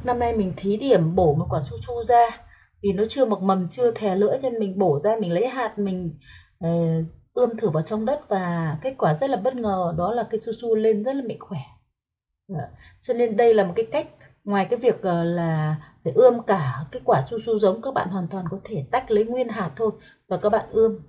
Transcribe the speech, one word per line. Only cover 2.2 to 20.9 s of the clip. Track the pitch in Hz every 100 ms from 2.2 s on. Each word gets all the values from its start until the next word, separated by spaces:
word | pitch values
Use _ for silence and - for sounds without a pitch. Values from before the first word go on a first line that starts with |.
| 233 - - - _ _
vì | 202
nó | 185 220
chưa | 277
mọc | 233 185
mầm, | 190 190 175
chưa | - 247
thè | 226 214 185
lưỡi, | 208 269
cho | 269
nên | 233
mình | 196 190
bổ | 185 143
ra, | 208 226
mình | 180
lấy | 170 247
hạt, | 262 220 -
mình, | 196 185 175 151 - - _ _
ờ, | 165 170 165 165 165 - _
ươm | - 247 220
thử | 208
vào | 156
trong | 160 220
đất | 220 285 -
và | 196 180 170 160 156
kết | 262 262
quả | 180
rất | 160 277
là | 254
bất | 214 254
ngờ, | 214 190 175 160
đó | 175
là | 233 220
cây | 220 233
su |
su | 220 233
lên | 220 220 208
rất | 233
là | 277 233
mạnh | -
khỏe. | - 165 - _ _ _ _ _ _ _ -
Đó. | 165 - - - _
Cho | -
nên | 233 233 214
đây | 233
là | 220
một | 190 175
cái | 220
cách, | 294 311 _ - _
ngoài | 202 202 190
cái | 240
việc, | 240 -
ờ, | 190 170
là | 170 175 165 160 156 156 - _
phải | 160
ươm | - 247 240 -
cả | 190 135 127 160
cái | -
quả | - 170 135
su | -
su | 233 214
giống, | 202 214
các | 269
bạn | 262 180
hoàn | 190 175
toàn | 190 170
có | 190
thể | - 208 131
tách | 254 254
lấy | 214
nguyên | 226 247 240
hạt | 226 180 -
thôi | - - - _ _
và | 180
các | 208
bạn | 214 -
ươm | 214 220